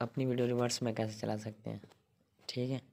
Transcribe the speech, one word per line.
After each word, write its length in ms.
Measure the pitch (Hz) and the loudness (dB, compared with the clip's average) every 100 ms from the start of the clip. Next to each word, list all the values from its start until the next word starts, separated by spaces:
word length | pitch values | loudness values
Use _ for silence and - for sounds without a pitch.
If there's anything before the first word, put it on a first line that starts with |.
अपनी 240 | 120 - 131 | -4 0 2
video 200 | 123 120 | 4 4
reverse 360 | 120 123 - | 4 2 2
में 120 | 123 | 0
कैसे 240 | 110 110 107 | 2 0 -2
चला 160 | 110 107 | -4 -4
सकते 320 | 110 107 113 | -4 -8 -8
हैं, 100 | 107 - - _ _ _ _ - | -8 -10 -20 _ _ _ _ -8
ठीक 220 | 123 127 | -2 -2
है, 100 | 135 - | -2 -6